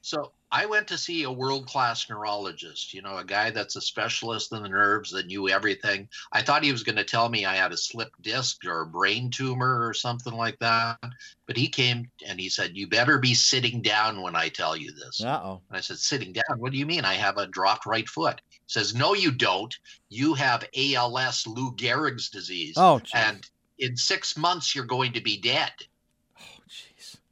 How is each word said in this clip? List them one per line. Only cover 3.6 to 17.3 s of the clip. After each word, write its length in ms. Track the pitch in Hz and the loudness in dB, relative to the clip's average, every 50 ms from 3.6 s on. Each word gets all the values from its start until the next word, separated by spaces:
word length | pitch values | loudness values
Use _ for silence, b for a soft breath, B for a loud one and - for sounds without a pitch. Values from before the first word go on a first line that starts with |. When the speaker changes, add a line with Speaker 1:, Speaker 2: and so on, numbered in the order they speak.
| 101 - - | -4 -4 -6
Speaker 1:
a 60 | 98 | -4
specialist 720 | - - - - 107 113 113 - - 113 113 110 104 - | -4 -4 -2 -2 -2 -2 -2 -2 -2 -4 -4 -4 -4 -6
in 100 | - 110 | -6 -8
the 80 | 104 98 | -6 -2
nerves 400 | 95 98 104 101 104 107 104 - | 2 4 6 6 4 2 0 -4
that 160 | 85 95 92 | -6 -6 -6
knew 240 | 87 95 101 98 95 | -4 -4 -2 2 2
everything. 600 | 95 98 101 107 98 - - 107 98 98 98 - B B B B | 2 4 4 2 0 2 0 0 0 0 -2 -10 B B B B
I 120 | - 110 113 | 0 0 4
thought 200 | - 143 151 151 | 4 4 4 4
he 80 | 143 | 2
was 120 | 135 117 110 | 0 0 0
gonna 200 | - 110 107 101 | -2 0 0 0
tell 240 | - - 117 117 120 | 0 2 2 2 4
me 160 | 117 110 98 | 2 0 0
I 120 | 95 95 | 2 2
had 160 | 95 92 90 | 2 2 2
a 60 | 87 85 | 0 -2
slip 340 | - - - 117 113 - _ _ | -6 -6 -4 -6 -8 -8 _ _
disc 420 | _ 107 113 131 131 123 - - - | _ -4 -2 0 0 -2 -4 -4 -6
or 160 | 90 85 82 | -4 -2 -2
a 40 | 80 | -4
brain 460 | 80 80 87 95 98 104 117 123 127 | -4 -2 0 2 2 2 2 0 -4
tumor 560 | 123 - 131 131 127 127 127 127 131 120 117 113 | -4 -2 -2 -2 0 0 2 2 2 2 0 -2
or 80 | 107 | -2
something 360 | - - 123 120 120 123 123 | -2 -2 -2 -2 -4 -4 -8
like 280 | 113 113 113 113 104 - | -4 -2 -2 -2 -2 0
that. 400 | 117 117 113 113 113 117 117 - - 120 123 B B B B B _ - | 2 2 4 4 2 0 -2 -6 -8 -12 -12 B B B B B _ -6
But 100 | 131 120 | 0 0
he 120 | 120 - | 0 0
came 420 | - - 127 123 123 120 120 120 _ _ - | 2 2 2 2 2 0 -4 -10 _ _ -12
and 160 | - 98 92 | -12 -10 -8
he 100 | 92 95 | -6 -4
said, 280 | - - 101 87 87 95 | -2 -2 -2 -2 -4 -6
"You 100 | 101 92 | -4 0
better 300 | 104 113 120 135 156 135 | 4 4 6 6 6 4
be 160 | 123 127 120 | 6 4 4
sitting 480 | 120 - - - 131 123 120 123 117 | 6 4 4 4 4 2 0 -2 0
down 400 | 101 110 104 107 107 110 107 101 | 0 2 4 4 4 2 0 -2
when 140 | 92 90 85 | -6 -2 0
I 140 | 82 82 82 | 0 0 0
tell 280 | 80 - 90 78 80 82 | -2 -2 -2 0 0 -2
you 140 | 76 76 | -6 -10
this." 320 | 76 73 67 64 - - 107 | -12 -14 -16 -10 -8 -6 -2
Speaker 2:
Uh-oh. 400 | 117 139 147 - 98 95 92 90 _ | -2 -2 -2 -4 -6 -10 -10 -12 _
Speaker 1:
And 60 | - | -10
I 60 | 92 | -8
said, 160 | - - 92 - | -6 -6 -8 -4
"Sitting 360 | - - - 135 110 92 92 | -2 -2 0 -2 -4 -4 -4
down? 260 | 110 - - 131 117 | -4 -2 -2 -2 -4
What 120 | 113 131 | -2 -4
do 60 | 135 135 | -2 -2
you 80 | 143 | -2
mean? 180 | 151 170 175 - | -2 -2 -2 0
I 120 | 95 95 | 0 0
have 240 | 92 107 98 | 2 0 0